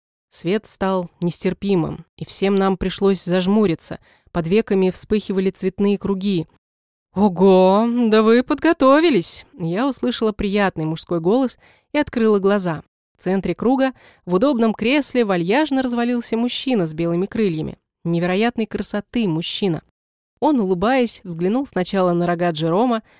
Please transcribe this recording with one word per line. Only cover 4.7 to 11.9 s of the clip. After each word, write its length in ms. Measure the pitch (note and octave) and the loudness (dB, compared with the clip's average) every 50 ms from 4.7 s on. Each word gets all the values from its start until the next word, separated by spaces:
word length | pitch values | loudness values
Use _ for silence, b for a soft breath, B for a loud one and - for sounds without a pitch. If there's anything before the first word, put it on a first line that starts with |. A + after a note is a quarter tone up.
| G#3 F#3+ F#3+ F#3 | 0 0 2 0
вспыхивали 600 | F3+ - - - G#3+ G#3+ - - G3+ F#3 F#3+ F#3+ | 0 -2 -4 -2 -2 -2 -2 -2 -2 -2 -2 -2
цветные 480 | F#3 - - F#3+ F#3+ - G3+ G3+ G3+ F#3+ | -2 -2 -4 -4 -2 0 0 0 0 0
круги. 500 | - F#3+ G3 F#3+ F#3+ G#3 G3 E3+ D#3 - _ _ _ _ _ _ _ _ _ _ _ _ - | -2 -4 -4 -2 -2 -2 -2 -2 -4 -6 _ _ _ _ _ _ _ _ _ _ _ _ -2
"Ого, 720 | F#3 G3+ G#3 F3+ E3 F#3 G3 F#3+ F#3 F#3 F#3 F#3+ G3+ A3+ A#3 | 0 2 2 2 4 4 6 6 6 6 6 4 4 2 0
да 320 | A#3 A#3+ A#3+ A3 G#3 A3 | 0 0 2 2 4 4
вы 220 | A3 A3 A3+ A#3+ B3+ | 4 6 4 4 2
подготовились!" 1000 | - D4+ C#4 - D#4+ E4+ - C4 C4 C4+ D4+ D#4+ F4 C#4 F#3+ E3+ - - - - _ - C#4 | 0 -2 0 2 0 2 4 4 6 6 6 4 4 2 2 0 -2 -6 -8 -12 _ -12 -8
Я 300 | F3+ E3 E3+ F#3+ B3 C#4+ | -6 -4 -2 -2 -2 -2
услышала 460 | B3 - - B3 A#3 - A#3 G#3+ G#3 | -2 -2 -4 -4 -2 -2 -2 -2 -2
приятный 500 | - G#3+ G#3 F#3+ G#3 G3+ F#3+ - - D#3 | -2 -4 -2 0 0 0 0 -2 -2 -4
мужской 380 | D#3 D#3+ D#3+ - - F3 E3+ | -4 -4 -6 -6 -4 -4 -2
голос 360 | D#3+ F3 G#3 B3+ C4+ A#3+ - - b b b b b b | 0 0 2 2 0 0 -4 -8 b b b b b b